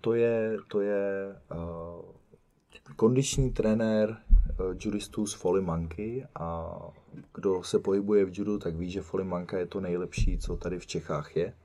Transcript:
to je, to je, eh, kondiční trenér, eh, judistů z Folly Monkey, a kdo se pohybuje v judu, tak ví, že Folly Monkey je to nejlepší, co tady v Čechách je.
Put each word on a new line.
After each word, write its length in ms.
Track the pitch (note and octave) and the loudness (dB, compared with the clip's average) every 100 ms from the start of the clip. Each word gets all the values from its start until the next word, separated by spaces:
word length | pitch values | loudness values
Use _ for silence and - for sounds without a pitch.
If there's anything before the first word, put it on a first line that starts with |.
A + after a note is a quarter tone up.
to 140 | A#2 | 2
je, 420 | A#2 A#2 A2+ A2 G#2+ - | 2 4 2 0 -4 -2
to 120 | G#2+ | -2
je, 560 | G2+ G2+ G2+ G2 G2 G2 - | 0 0 0 -4 -6 -10 -12
eh, 40 | E2+ E2+ E2+ E2+ E2+ F2 - _ - _ _ _ - - - | -10 -8 -8 -10 -12 -16 -20 _ -20 _ _ _ -20 -20 2
kondiční 540 | A2+ B2+ C#3 - C3 | 4 4 2 2 0
trenér, 640 | - G#2+ A2 A2 A2 G#2+ A2 - - - | 2 2 2 2 4 2 0 8 8 8
eh, 40 | - F#2 F2+ | 0 -4 -2
judistů 420 | G#2+ G2+ - - G#2 | -4 -4 -4 -4 -4
z 80 | |
Folly 260 | - F#2 F#2+ | -2 0 2
Monkey, 680 | F2+ E2 E2 - G#2+ B2 C3+ | 2 -2 -4 -6 -6 -8 -10
a 440 | - E2+ E2 E2 E2+ - - - - - | -10 -8 -6 -8 -10 -14 -18 -20 -20 -16
kdo 280 | - G2+ F#2 | -4 0 0
se 160 | F2+ G#2 | 0 0
pohybuje 460 | G2 G2 G2+ G#2 | 2 2 4 4
v 140 | F#2+ F2+ | 4 0
judu, 200 | G2+ G#2 | -2 -2
tak 180 | F2+ E2 | -4 -4
ví, 140 | F2+ | -4
že 120 | F#2+ | -6
Folly 220 | F2+ G2 | -6 -4
Monkey 340 | F#2 F2+ F2 F#2+ | -4 -4 -4 -4
je 60 | F2 | -4
to 140 | G2 | -6
nejlepší, 580 | F#2 F2 F2 - - F2 | -4 -4 -4 0 2 2
co 180 | - A2 | -4 -6
tady 220 | F2 F2+ | -6 -8
v 80 | - | -6
Čechách 500 | E2+ - D#2 D2+ D#2+ | -8 -4 -6 -4 -2
je. 180 | F2 - | -2 -4